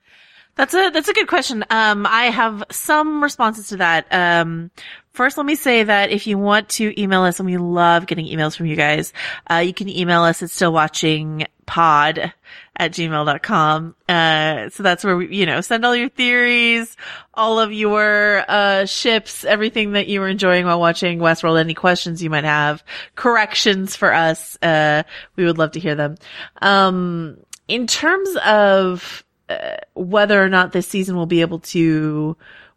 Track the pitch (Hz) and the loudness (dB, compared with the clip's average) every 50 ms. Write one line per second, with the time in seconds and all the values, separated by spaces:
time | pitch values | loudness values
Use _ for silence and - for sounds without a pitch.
0 | _ _ _ - - _ _ _ _ _ _ - 269 - 330 370 392 349 302 311 | _ _ _ -20 -20 _ _ _ _ _ _ -4 -2 0 2 2 2 2 0 -2
1 | - - 392 427 359 - 349 302 262 - 240 214 - - 226 220 220 214 208 202 | -2 -2 0 0 0 0 0 -2 -2 -2 -4 -6 -4 -2 0 2 2 2 2 0
2 | 202 - 220 233 247 233 202 247 226 226 214 202 202 - - - - - 302 302 | 0 0 0 2 2 2 2 0 0 0 -2 -6 -12 -12 -12 -6 -2 0 2 2
3 | 311 311 302 294 285 285 - - 233 220 220 220 202 - 202 185 180 170 165 160 | 2 0 0 -2 -2 -2 -2 0 -2 -2 -2 -4 -10 -8 -4 0 0 2 2 0
4 | - - - 180 175 175 170 170 165 165 165 165 170 175 _ - - - - - | 0 0 0 0 2 2 2 2 0 -2 -4 -8 -10 -12 _ -20 -20 -20 -20 -20
5 | _ _ - - 247 277 - 302 285 285 311 - - 262 240 226 214 214 208 202 | _ _ -4 -2 0 0 0 -2 -2 -2 -2 0 2 2 2 4 4 4 2 2
6 | 202 - 202 202 - 214 202 196 202 202 208 220 208 - - - 220 208 - 208 | 2 0 -2 -2 -2 -2 -2 0 2 2 2 2 0 -2 -4 -2 -2 -2 -2 -2
7 | 202 190 190 185 180 175 175 - 190 180 180 180 175 175 175 175 170 170 170 170 | -2 2 2 4 2 2 0 -2 -4 -2 -2 -2 -2 0 2 4 4 4 4 2
8 | 180 - 165 165 160 - - 160 151 156 - - 170 160 151 151 147 151 151 156 | 2 -2 -6 -6 -6 -6 -4 -2 -2 -2 -2 -4 -4 -4 0 0 0 2 0 0
9 | 160 - - - - - - - - - 165 170 175 185 180 - 190 196 - 180 | -2 -6 -10 -12 -12 -12 -12 -10 -4 -2 0 0 0 -2 -4 -6 -10 -8 -6 -4
10 | 175 175 175 170 170 165 165 - 175 165 - - 185 170 160 160 156 160 - - | 0 2 2 4 4 2 2 0 -6 -8 -4 -2 0 2 2 2 0 0 -2 -2
11 | 175 156 156 156 156 156 156 156 - - _ _ _ - - 170 170 160 151 147 | 0 0 0 -2 -4 -6 -8 -8 -8 -10 _ _ _ -6 0 2 4 4 6 4
12 | 147 156 156 160 - 170 - _ _ - - - - _ - - 175 165 170 175 | 4 2 0 -2 -6 -8 -8 _ _ -20 -20 -20 -20 _ -8 -6 -6 -4 -4 -4
13 | 165 160 156 151 147 151 143 160 - - 214 165 156 156 156 156 165 160 - _ | -4 -4 -2 -2 0 0 -2 -2 -2 -2 0 2 2 2 0 0 -4 -8 -14 _
14 | _ - 175 165 160 160 156 156 156 156 151 117 107 - - - 202 185 175 - | _ -2 0 2 2 2 2 2 0 -2 -2 -4 -6 -10 -6 -2 0 0 0 0
15 | - 196 180 175 180 - 190 202 185 160 127 165 190 - 233 226 240 247 240 240 | 0 0 0 0 -2 -4 -2 -2 -2 0 -2 -2 -2 -4 -2 0 0 0 0 0
16 | 240 269 - - 247 247 247 247 240 240 240 240 233 233 233 233 226 - - - | -2 -4 -4 -2 0 2 2 2 2 2 2 2 2 2 2 0 -2 -6 -12 -18
17 | - - - - - _ - - 220 226 220 226 220 208 214 214 214 208 208 214 | -18 -18 -18 -18 -20 _ -4 -2 0 2 2 0 0 0 -2 -2 0 0 2 2
18 | 214 208 208 208 208 208 202 196 - - 202 208 202 196 196 190 196 190 - - | 2 2 2 2 2 2 2 0 0 0 0 2 2 2 2 2 0 -2 -4 -2
19 | - 240 226 214 - - - - - - 214 208 214 220 - 226 214 208 202 202 | 0 0 0 0 -2 -6 -14 -4 0 0 0 2 0 -2 -2 -2 -2 -2 -2 -2
20 | 190 - 202 196 190 190 190 196 196 180 180 180 180 175 170 175 170 170 170 - | -2 -2 -2 -2 -2 -2 -2 0 2 2 2 2 2 2 2 2 2 2 0 0
21 | 190 175 170 170 170 165 160 - - 165 165 160 160 165 156 - - 180 175 175 | -2 -2 -2 0 2 2 2 2 2 2 2 2 2 0 -2 0 2 2 2 0
22 | - 175 165 170 170 156 156 147 151 151 147 151 147 151 151 - _ - - - | -2 -6 -6 -6 -4 -2 -2 -2 0 0 0 2 0 0 -2 -4 _ -16 -16 -16
23 | - - - - - 240 233 220 208 214 - - - 220 196 190 190 190 - - | -16 -16 -8 -2 0 2 2 2 2 0 -2 0 0 2 0 0 -2 -6 -4 0
24 | 202 160 117 165 165 160 160 - - - - - - 165 156 156 151 151 151 151 | 2 2 4 4 2 2 0 -2 -6 -14 -8 -2 0 2 2 4 4 2 2 0
25 | - - - - - - _ 196 175 170 165 160 160 151 - 165 185 156 147 151 | -2 -4 -10 -20 -20 -10 _ 0 0 0 2 0 0 -2 -2 -4 -4 -4 -2 -2
26 | 147 147 160 - - - - - - - _ - - 196 196 196 190 190 185 180 | -4 -4 -6 -10 -18 -20 -18 -18 -18 -18 _ -2 2 4 4 4 4 4 2 0
27 | 180 175 170 170 165 147 - - _ _ - - _ - 208 247 240 226 - - | -2 -2 -4 -6 -8 -10 -12 -18 _ _ -20 -14 _ -6 -6 -4 -4 -4 -4 -2
28 | 294 330 370 392 392 392 349 - - 208 214 208 202 196 196 190 190 185 180 175 | 0 0 0 0 -2 -4 -4 -2 2 2 4 4 6 4 4 4 2 0 -2 -6
29 | - - - - - _ _ _ _ - - - - 65 - - - - - - | -10 -14 -16 -18 -20 _ _ _ _ -10 -10 -8 -8 -10 -10 -12 -14 -14 -10 -10
30 | 185 175 208 208 208 208 208 196 190 190 190 185 185 - - 180 170 - - 196 | -4 0 2 2 4 4 4 4 4 4 4 2 2 2 0 -4 -2 -2 -2 -2
31 | 185 190 180 175 165 170 175 165 165 175 175 160 - - - 170 165 160 156 156 | -2 -2 -2 -2 -2 0 2 2 2 0 -2 -6 -10 -4 -2 0 2 2 2 0
32 | 156 156 151 151 151 156 160 - _ - - - - _ _ | 0 -2 -2 -2 -4 -4 -6 -8 _ -20 -20 -20 -20 _ _